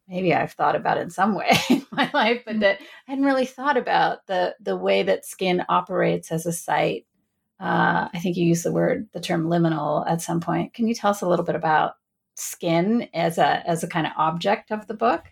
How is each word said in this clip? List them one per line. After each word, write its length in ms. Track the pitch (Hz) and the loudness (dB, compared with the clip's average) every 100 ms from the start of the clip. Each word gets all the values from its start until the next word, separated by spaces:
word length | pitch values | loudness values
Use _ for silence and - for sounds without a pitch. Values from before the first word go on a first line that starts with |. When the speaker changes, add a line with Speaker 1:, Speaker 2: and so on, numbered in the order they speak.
| - | -10
Speaker 1:
maybe 280 | 180 185 | -2 2
I've 180 | 143 143 | 2 0
thought 240 | - 147 151 | 0 0 0
about 220 | - 151 | 0 -2
in 100 | 160 | -2
some 260 | 170 196 | 0 0
way 160 | 185 - 220 | 2 2 2
<laughs> 120 | - | 4
in 160 | 254 - | 0 0
my 200 | 220 254 | -2 0
life, 300 | 294 226 240 | 2 2 0
but 120 | - 214 | -2 0
Speaker 2:
Mm. 40 | |
Speaker 1:
that 200 | 202 196 - - - | 2 2 -4 -20 -10
I 40 | |
hadn't 120 | 269 | -2
really 220 | 277 269 254 | 2 2 0
thought 320 | - 269 262 | -2 0 0
about 480 | 208 170 165 - - | 2 2 2 0 -4
the, 280 | 185 180 - | -2 0 -2
the 160 | 202 92 | -4 -2
way 280 | 185 196 | 2 2
that 200 | 190 190 | 2 0
skin 400 | - - 190 180 - | -4 -4 0 0 2
operates 640 | 180 180 185 170 170 - | 0 0 0 0 0 -4
as 140 | 165 | -4
a 80 | 170 | -4
site. 540 | 170 - 151 165 - - _ _ _ _ - | -6 -2 0 0 -2 -8 _ _ _ _ -10
Uh, 500 | 185 165 175 170 - | -2 0 2 0 -2
I 60 | 175 | -4
think 160 | 180 175 | -4 0
you 80 | |
used 200 | 170 165 | 2 2
the 80 | - | 0
word, 360 | 165 170 160 - | 0 0 0 -4
the 80 | - | -10
term 260 | 170 175 160 | -4 -2 0
liminal 600 | 170 170 156 151 151 - | 2 2 0 -2 -2 0
at 120 | 165 | -2
some 200 | - 170 | -2 -4
point. 340 | 170 170 - | -2 -4 -4
Can 120 | - 226 | -2 -2
you 80 | |
tell 180 | 233 208 | 0 -2
us 100 | 202 | 0
a 60 | 180 | 0
little 180 | 175 175 | 0 0
bit 80 | |
about 400 | 156 160 156 - - _ _ _ | -2 0 2 0 -4 _ _ _
skin 720 | - - - 180 165 185 233 202 | -14 -12 -6 0 2 2 0 -2
as 240 | - 170 170 | -2 0 2
a, 280 | 147 - - | 2 2 0
as 160 | 165 | -2
a 60 | 170 | -2
kind 180 | 170 151 | -2 -2
of 60 | - | 0
object 520 | 156 170 185 226 - | -2 0 0 -2 -2
of 160 | 214 - | -8 -8
the 80 | |
book? 300 | 214 226 330 - | -2 0 0 -4